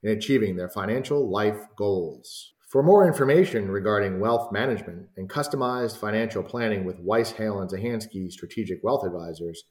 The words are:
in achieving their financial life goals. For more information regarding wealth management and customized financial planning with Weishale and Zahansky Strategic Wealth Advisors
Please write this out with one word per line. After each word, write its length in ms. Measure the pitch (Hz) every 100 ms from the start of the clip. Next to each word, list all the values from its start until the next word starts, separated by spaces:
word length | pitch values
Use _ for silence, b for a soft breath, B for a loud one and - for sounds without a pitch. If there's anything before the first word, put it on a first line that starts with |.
in 80 | 104
achieving 460 | 107 - 135 107 90
their 140 | 90
financial 580 | - 98 120 135 147 127
life 300 | 95 107 104 - -
goals. 760 | 101 95 82 - - - - _ _
For 140 | 135
more 240 | 147 202 185
information 640 | 156 135 151 185 113 98
regarding 480 | 98 98 104 101 92
wealth 320 | 107 117 -
management 560 | 98 131 107 - 87 95 -
and 120 | 95
customized 720 | 147 147 143 127 123 120 107
financial 440 | 107 107 113 107
planning 420 | 92 120 113 101
with 200 | 92 90
Weishale 560 | 87 110 113 - 110 101
and 100 | 92
Zahansky 600 | 95 113 117 107 98 92
Strategic 520 | - 85 - 98 90
Wealth 220 | 104 135
Advisors 580 | 98 87 82 80 85 82 -